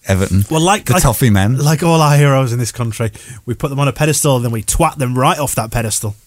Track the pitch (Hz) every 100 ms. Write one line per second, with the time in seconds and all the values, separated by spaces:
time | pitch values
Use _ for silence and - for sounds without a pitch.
0 | - 101 95 92 98 160 170 208 - 180
1 | 160 110 131 101 98 127 147 156 170 165
2 | 151 143 143 135 131 120 120 - 120 107
3 | 113 - - 120 - 117 151 139 139 -
4 | 151 151 151 131 120 113 107 - 160 147
5 | 127 127 135 180 139 - 113 120 113 -
6 | 107 101